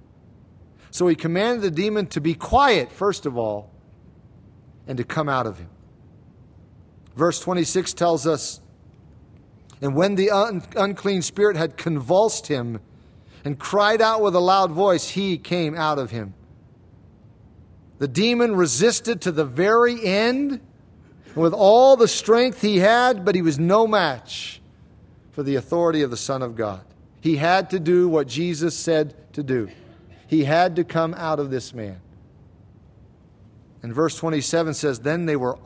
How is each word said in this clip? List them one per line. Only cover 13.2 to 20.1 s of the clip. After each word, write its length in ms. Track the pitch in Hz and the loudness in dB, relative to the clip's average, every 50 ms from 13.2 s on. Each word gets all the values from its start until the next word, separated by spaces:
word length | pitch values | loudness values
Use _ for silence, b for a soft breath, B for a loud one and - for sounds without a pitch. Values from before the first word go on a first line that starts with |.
| b b b b b | b b b b b
and 120 | 143 147 - | -8 -8 -8
cried 440 | - - 190 202 202 208 226 220 | -8 -4 0 2 2 4 4 4
out 200 | 220 220 226 220 | 4 2 4 2
with 140 | 208 202 175 | 2 2 2
a 60 | 180 | 2
loud 300 | 175 180 190 196 190 180 | 4 4 4 4 4 2
voice, 400 | 151 165 196 202 180 151 - - | 0 2 2 2 2 2 0 -4
he 260 | - 185 196 196 175 151 | -4 -4 -2 -2 -2 -4
came 380 | - - 175 180 165 151 156 | -4 -4 -4 -2 -2 -4 -4
out 220 | 170 156 151 151 139 | -2 -2 -2 0 -2
of 140 | 131 110 | -4 -6
him." 220 | 113 117 104 98 95 - - - - - _ - - _ - - - - - - - - _ - - _ - - - - - - - - - - - - | -6 -8 -10 -10 -12 -18 -20 -20 -20 -20 _ -20 -20 _ -20 -20 -20 -20 -20 -20 -20 -20 _ -20 -20 _ -20 -20 -20 -20 -20 -20 -20 -20 -20 -20 -10 -8
The 100 | 139 139 | -6 -4
demon 480 | 120 165 214 233 240 240 240 226 208 185 | -2 0 0 0 2 2 2 2 2 2
resisted 640 | 180 147 117 123 190 233 220 - - 226 233 165 | 2 2 2 2 2 2 2 0 -2 -4 -4 -4
to 100 | - 185 | -2 -4
the 140 | 160 147 156 | -2 -2 -2
very 580 | 135 120 139 185 208 220 233 240 240 240 233 226 | -2 0 0 2 4 4 4 4 4 2 0 -2
end 560 | 180 | 0